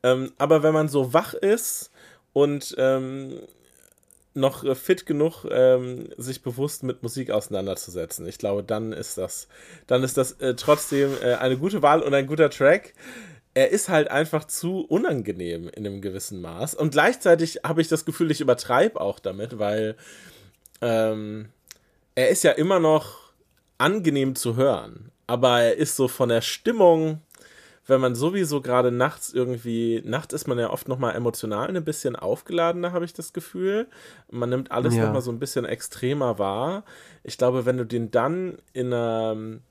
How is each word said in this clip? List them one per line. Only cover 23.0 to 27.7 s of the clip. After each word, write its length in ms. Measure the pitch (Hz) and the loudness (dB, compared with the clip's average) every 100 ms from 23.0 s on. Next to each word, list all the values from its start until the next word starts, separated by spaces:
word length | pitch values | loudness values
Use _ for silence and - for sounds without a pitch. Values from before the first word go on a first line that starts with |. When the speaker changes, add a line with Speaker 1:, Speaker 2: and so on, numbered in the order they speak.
| - - _ _ _ _ _ _ | 0 -18 _ _ _ _ _ _
Speaker 1:
angenehm 580 | 147 214 165 143 135 127 | 2 4 0 2 0 -2
zu 180 | 120 117 | -4 2
hören. 540 | 139 104 107 113 110 _ - | 2 2 -4 -18 -20 _ -4
Aber 340 | 120 127 120 | 2 4 6
er 160 | 117 110 | 4 4
ist 200 | 147 - | 0 0
so 100 | 127 | -2
von 200 | - 123 | 0 2
der 120 | 117 | 2
Stimmung, 800 | - - - 233 180 160 160 156 _ - - - - | 0 -4 -2 6 6 8 2 -4 _ -20 -20 -20 -20